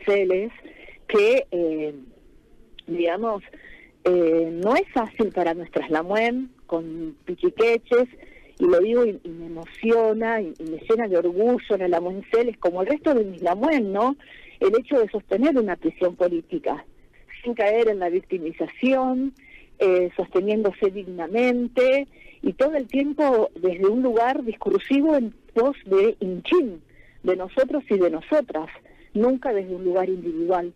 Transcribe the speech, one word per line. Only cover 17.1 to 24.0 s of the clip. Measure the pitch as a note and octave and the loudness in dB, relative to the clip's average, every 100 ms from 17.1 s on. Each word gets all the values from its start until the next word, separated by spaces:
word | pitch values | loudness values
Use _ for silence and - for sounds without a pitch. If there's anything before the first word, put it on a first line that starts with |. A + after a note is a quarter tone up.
| _ - - | _ -20 -12
sin | A#3+ A#3 | -8 0
caer | G#3 A3 A3+ | 2 4 2
en | G3+ | 0
la | F3+ | -2
victimización, | F3 - F#3 D#3+ E3+ E3 - B3 C4 C4 B3+ C4+ - - - - - | -4 -4 -6 -6 -8 -10 -2 0 2 0 -2 -4 -8 -20 -20 -20 -2
eh, | G3 F3+ F3+ - | 2 2 0 -4
sosteniéndose | F3+ F#3 G3 G#3+ G#3 F#3 G3+ | -2 -2 0 0 0 0 -2
dignamente, | F#3+ F#3 F3+ E3 G#3+ B3 B3 A#3+ - B3+ C4+ C#4 - - - | -2 -10 -10 -6 0 0 0 -2 2 2 2 0 -12 -20 -8
y | - | -6
todo | F#3 C#4 D#4 | 0 0 0
el | A#3+ | -2
tiempo | C4 C#4+ D4 D4 A#3+ G#3+ - | -2 -2 0 2 2 0 -2
desde | F3+ F3 G3 | -2 2 2
un | A#3 | 2